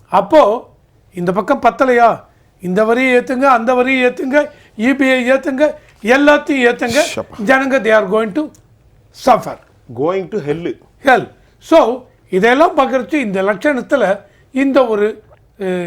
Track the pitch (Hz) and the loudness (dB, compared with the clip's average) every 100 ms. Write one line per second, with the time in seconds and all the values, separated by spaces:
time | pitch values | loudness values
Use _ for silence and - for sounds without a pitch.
0 | _ 185 190 311 220 240 - _ _ _ | _ -2 2 4 4 0 -6 _ _ _
1 | _ 180 175 185 202 269 233 233 262 240 | _ -6 -4 -2 -2 0 0 2 0 4
2 | 233 165 - _ _ _ 175 185 220 233 | 2 2 -8 _ _ _ -6 -2 0 2
3 | 262 247 - 254 277 240 226 254 247 262 | 2 0 0 0 2 2 2 0 0 0
4 | 247 247 262 294 294 - _ - 233 277 | 0 -2 -2 -2 -2 -8 _ -4 -2 0
5 | 262 254 240 262 285 262 302 - - _ | 0 0 0 0 -2 -2 -2 -2 -14 _
6 | 208 269 285 294 294 277 240 240 247 247 | 0 2 4 2 0 0 0 0 -2 -2
7 | 339 - - - 202 262 269 269 214 220 | -2 -4 -12 -8 0 0 0 -2 2 2
8 | 196 214 220 302 302 - _ _ _ _ | 2 -2 -2 -4 -8 -12 _ _ _ _
9 | _ - - 160 151 - _ _ - 117 | _ -4 0 0 0 -14 _ _ -18 -6
10 | 156 190 180 214 143 156 170 117 _ _ | -4 -4 -6 -8 -6 -6 -6 -12 _ _
11 | 277 233 120 - _ _ - 320 226 254 | 0 0 0 -14 _ _ 0 2 2 -2
12 | - _ _ 185 226 262 349 320 254 254 | -12 _ _ 0 2 2 2 2 -2 -2
13 | 247 302 220 190 196 196 302 262 196 277 | -4 -4 -4 -4 -4 -2 -2 -4 -2 0
14 | 185 202 - _ _ 262 277 269 247 208 | 0 -2 -8 _ _ -4 0 2 2 0
15 | 208 214 _ - _ _ 190 180 | -2 -4 _ -20 _ _ -6 -6